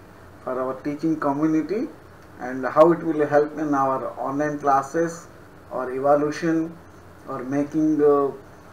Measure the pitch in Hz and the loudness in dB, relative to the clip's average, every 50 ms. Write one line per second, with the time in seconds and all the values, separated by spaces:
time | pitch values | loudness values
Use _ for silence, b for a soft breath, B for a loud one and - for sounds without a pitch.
0 | - - - - - - - - - 131 127 127 127 131 131 - - 147 147 147 | -20 -20 -20 -20 -20 -20 -20 -14 -8 -6 -4 -4 -4 -4 -6 -6 -6 -8 -6 -4
1 | 160 165 156 147 - 143 139 143 156 160 156 160 147 - 190 226 320 - - - | -2 -2 -2 0 0 -2 0 0 0 2 2 0 0 -2 -4 -4 -4 -6 -8 -16
2 | - - - - - - - - 120 127 127 131 131 123 - 151 160 170 165 160 | -20 -20 -20 -20 -20 -20 -16 -12 -10 -8 -8 -4 -4 -2 6 6 6 6 6 2
3 | 165 160 156 151 147 139 147 147 147 151 - 156 156 147 143 139 135 131 131 127 | 0 -4 0 0 0 2 4 2 2 2 -2 -6 -4 -2 0 2 2 2 0 -2
4 | 117 - - 117 123 131 139 143 147 151 147 147 143 143 135 135 135 - - 165 | -4 -6 -8 -6 -6 -4 -2 -2 -2 -2 -4 -2 2 2 2 2 2 0 -2 -2
5 | 170 165 165 - - - - - - - - - - - - 123 127 127 127 131 | -2 -2 -4 -10 -16 -20 -20 -20 -20 -20 -20 -20 -18 -10 -8 -6 -6 -6 -6 -2
6 | 135 143 147 147 147 151 147 - 175 165 165 160 160 165 170 - - - - - | 2 4 4 4 4 0 -4 -2 -2 -2 -2 -2 -2 -6 -8 -16 -20 -20 -20 -20
7 | - - - - - - 131 127 123 131 139 143 147 143 156 160 156 156 156 143 | -20 -20 -20 -20 -14 -12 -10 -10 -8 -4 -2 -2 -2 -2 0 0 2 2 2 4
8 | 147 147 143 143 139 135 - - - - - - - - | 4 6 6 4 4 0 -2 -6 -14 -20 -20 -20 -20 -20